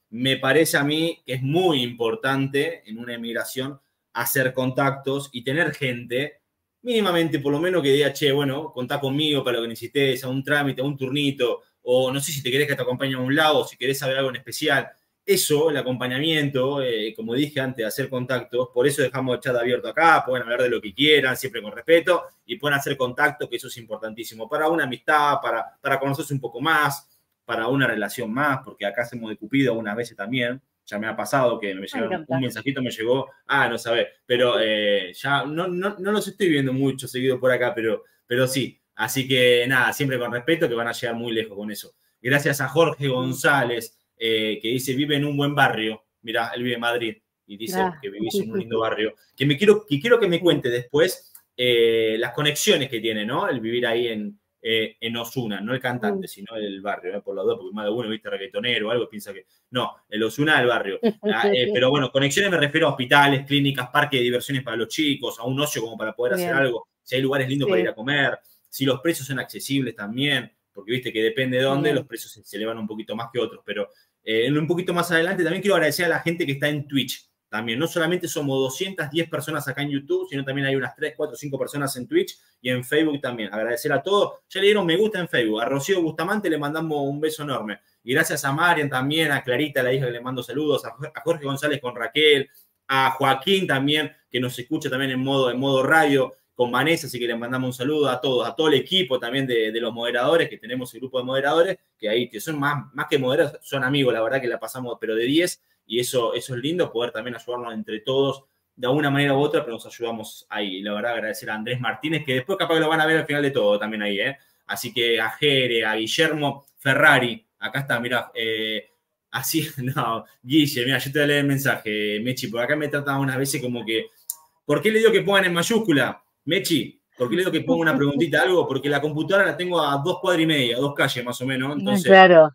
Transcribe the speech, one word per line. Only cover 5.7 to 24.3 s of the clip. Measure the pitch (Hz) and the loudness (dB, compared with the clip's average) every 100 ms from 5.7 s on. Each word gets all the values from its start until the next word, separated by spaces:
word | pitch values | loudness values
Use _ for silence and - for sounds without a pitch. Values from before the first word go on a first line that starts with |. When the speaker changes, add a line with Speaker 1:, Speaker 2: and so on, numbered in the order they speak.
Speaker 1:
gente | 147 135 120 117 123 147 - _ _ _ _ | -2 -4 -6 -4 -4 -4 -8 _ _ _ _
mínimamente, | 240 226 196 170 160 143 | -2 0 2 2 2 0
por | 139 | 0
lo | 147 | 0
menos, | 175 175 | 2 2
que | 139 | 4
diga, | 139 143 | 4 4
"Che, | - 147 | 2 2
bueno, | 139 139 139 156 | 2 0 -2 -6
contá | 123 123 139 | -8 -4 -4
conmigo | 135 139 156 143 | -2 0 0 0
para | 123 117 | 0 -2
lo | |
que | 117 | -4
necesites, | 113 117 143 135 123 | -8 -4 0 2 0
a | 127 | -2
un | 131 | -6
trámite, | 135 147 139 131 | 0 0 0 -2
a | |
un | 139 139 | -4 -4
turnito, | 127 143 143 139 120 - - _ | -4 0 0 0 0 -2 -8 _
o | 120 127 131 | 2 2 4
no | 139 | 0
sé | 139 | -4
si | 143 | -4
te | 123 | -2
querés | 135 147 | 0 0
que | 135 | 0
te | |
acompañe | 127 127 135 | -2 -2 -2
a | 131 | -2
un | 127 | 0
lado, | 147 156 139 | 4 4 4
si | 113 - | 0 -4
querés | 127 135 | -2 0
saber | 135 135 | -2 0
algo | 135 | -2
en | 120 | -4
especial". | - - 151 135 110 - _ _ | -10 -4 0 0 0 -12 _ _
Eso, | - 185 - 147 160 | 0 2 4 2 2
el | 139 | 0
acompañamiento, | 123 127 127 131 160 156 143 139 131 143 | -2 -4 -4 -2 0 0 0 0 0 0
eh, | 127 113 110 110 | -2 -2 -4 -6
como | 113 | -4
dije | 123 143 135 | -2 -2 -2
antes, | 131 123 110 | -4 -4 -4
hacer | 117 131 | -4 -6
contactos, | 127 123 127 117 120 123 | -6 -4 -4 -2 -4 -2
por | 123 139 | 2 2
eso | 143 | 2
dejamos | 127 131 127 120 | 0 -2 -4 -4
el | |
chat | 139 123 | -2 -2
abierto | 120 120 110 | 0 -2 -2
acá, | 147 165 156 - | 2 4 4 2
pueden | 127 | -4
hablar | 117 123 | -2 0
de | 123 | 0
lo | 110 | -2
que | 107 | -6
quieran, | 95 151 147 131 123 | 0 4 6 4 -2
siempre | 131 113 | -6 -8
con | 104 | -10
respeto, | 113 135 165 180 170 - - | -10 4 4 6 0 0 -14
y | - 120 | -12 -6
pueden | 143 143 | 0 0
hacer | 143 139 | -2 -2
contacto, | 123 123 147 143 139 | -2 2 0 0 -6
que | 117 | -6
eso | 120 | -8
es | 123 | -14
importantísimo, | 110 107 110 107 110 | -12 -10 -8 -10 -12